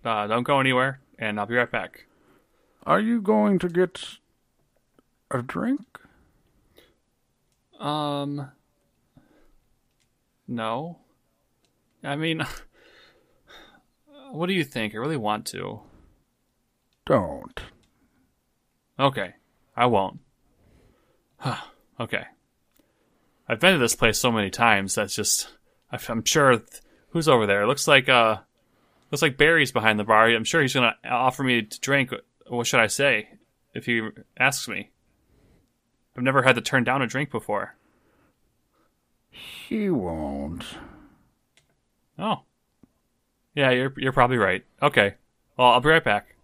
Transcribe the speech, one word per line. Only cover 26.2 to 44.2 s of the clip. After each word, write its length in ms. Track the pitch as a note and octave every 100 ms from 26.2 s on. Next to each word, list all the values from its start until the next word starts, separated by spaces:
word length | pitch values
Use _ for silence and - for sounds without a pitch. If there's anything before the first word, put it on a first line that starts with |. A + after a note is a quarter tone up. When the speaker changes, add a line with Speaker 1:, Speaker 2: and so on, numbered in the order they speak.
Speaker 1:
sure, 360 | - D#3+ C#3 A#2+
th-, 200 | - - _ _ _
who's 180 | E3+ D#3
over 180 | B2+ G#2+
there? 220 | G2+ G#2
Looks 220 | C#3 -
like, 180 | C#3 C3
uh, 300 | B2+ A2+ G#2+ _ _ _ _ _ _ _
looks 100 | D3
like 140 | D#3+ C3+
Barry's 380 | D3 E3 C3+
behind 260 | A#2+ A2 G#2+
the 60 | G#2
bar. 220 | A2 A2+
I'm 180 | A#2 A2+
sure 160 | E3+
he's 120 | C3+
gonna 220 | C3 A#2+ -
offer 400 | A#2 B2 B2+ B2+
me 200 | C3+ A#2+
to 160 | G#2+ -
drink. 320 | - C#3 B2+ - _ _ _
What 200 | A#2+ A#2
should 120 | C3
I 80 | A2
say 400 | - C#3 A2+ G#2+ - _ _ _
if 120 | - A#2+
he 160 | A#2 A2 - - -
asks 320 | C3 C#3 -
me? 220 | F#2+ G#2 _ _ _ _ _ _ _ _ _ _ _ _ -
I've 80 |
never 200 | B2+ C3+
had 120 | B2+ A#2+
to 60 |
turn 240 | - C3+ A#2+
down 160 | C3
a 60 | A#2+
drink 240 | C3 D3
before. 440 | A2+ - G#2 F#2+ - _ _ _ _ _ _ _ _ _ _ _ _ _ _ _
Speaker 2:
He 600 | - - - - A3 G#3
won't. 720 | D#3 F2+ D#2+ - C#2+ C#2+ - - - - - - _ _ _ _ _ _ _ _ _ _ -
Speaker 1:
Oh. 260 | G3 G3 _ _ _ _ _ _ _ _ _ _ _ D3
Yeah, 160 | C3+
you're, 220 | B2+ C3 -
you're 160 | C3+
probably 240 | C3